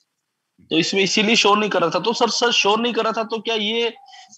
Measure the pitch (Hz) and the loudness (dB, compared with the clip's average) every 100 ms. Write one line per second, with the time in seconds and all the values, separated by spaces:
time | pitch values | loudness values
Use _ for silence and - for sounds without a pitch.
0 | _ _ _ _ _ _ - 160 165 196 | _ _ _ _ _ _ -2 -2 0 0
1 | 190 - 208 233 208 202 214 185 170 175 | 2 2 2 2 4 2 2 0 0 0
2 | 202 233 233 - 240 208 196 220 240 226 | -2 0 -2 0 0 2 2 0 0 -2
3 | 220 220 220 226 220 226 208 233 233 - | -2 -4 -6 -6 -4 -4 -2 -2 -4 -6
4 | - - - | -20 -20 -20